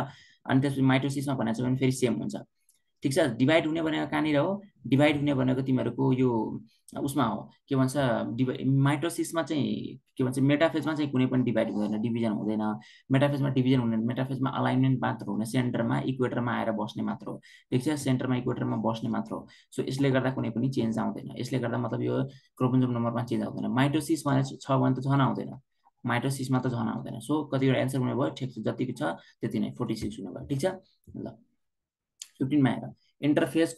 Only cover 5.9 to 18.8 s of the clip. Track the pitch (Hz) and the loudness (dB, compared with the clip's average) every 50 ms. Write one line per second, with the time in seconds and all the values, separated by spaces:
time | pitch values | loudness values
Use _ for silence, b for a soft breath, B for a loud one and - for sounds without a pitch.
5.9 | 120 135 135 135 131 127 131 127 117 110 107 - - - - b b b b - | -2 0 2 2 4 4 4 2 2 2 -2 -2 -6 -10 -12 b b b b -14
6.9 | - - - 139 139 147 123 113 208 214 - - b b b - 139 131 131 131 | -8 -6 -4 -2 0 0 0 0 -2 -4 -8 -12 b b b -2 0 2 2 2
7.9 | 135 147 139 123 110 110 110 120 117 117 131 127 - - - 131 135 135 139 139 | 2 0 0 2 0 0 -2 -2 -2 0 0 0 -2 -2 0 2 4 4 4 4
8.9 | 147 143 147 170 - - 160 - 165 165 160 - 160 143 117 107 107 - - - | 2 2 -2 -2 -2 -2 -4 -4 -2 -4 -2 -2 0 0 0 0 -2 -4 -6 -8
9.9 | - - _ _ _ - 131 123 127 135 131 139 147 147 160 160 156 160 131 151 | -12 -14 _ _ _ -2 -2 0 2 2 4 4 4 4 4 2 2 0 -2 -2
10.9 | 156 143 151 135 131 127 127 127 131 127 123 120 113 110 107 101 101 104 104 107 | -2 -2 -2 0 2 2 2 2 2 2 2 2 2 2 2 0 0 -2 -2 -2
11.9 | 107 107 110 117 113 117 113 113 104 - 98 107 110 107 107 107 107 107 B B | -2 -2 -2 -2 -2 0 0 0 0 -2 -2 -2 -2 -2 -2 -2 -4 -6 B B
12.9 | B B B B 131 135 143 143 143 135 139 139 131 135 123 127 135 131 120 117 | B B B B 2 2 4 2 0 0 -2 0 2 2 4 4 4 4 4 2
13.9 | 113 110 113 123 120 131 131 131 135 131 135 131 - - 127 127 127 127 131 131 | 0 0 0 0 0 -2 -2 -2 -2 -2 -2 -2 -2 0 0 0 2 2 4 4
14.9 | 131 120 - 120 120 117 - 101 101 104 113 117 - 131 123 123 120 117 117 117 | 2 2 0 -2 -4 -4 -6 -6 -4 -4 -4 -2 -2 -2 0 0 0 0 0 0
15.9 | 131 139 - - 131 131 123 120 - 123 120 120 110 110 104 110 110 104 107 107 | 0 0 -2 -2 -2 0 0 0 0 0 -2 -2 -2 -2 -2 -2 -2 -2 -4 -4
16.9 | - 110 110 104 101 - - - - - B B B B B B 135 127 131 156 | -4 -4 -4 -4 -4 -6 -8 -12 -12 -12 B B B B B B -2 0 0 0
17.9 | 151 143 139 135 131 123 127 123 127 123 123 127 123 117 127 123 123 113 | -2 -2 0 0 0 0 0 0 -2 0 0 -2 -2 -2 -2 -2 -2 0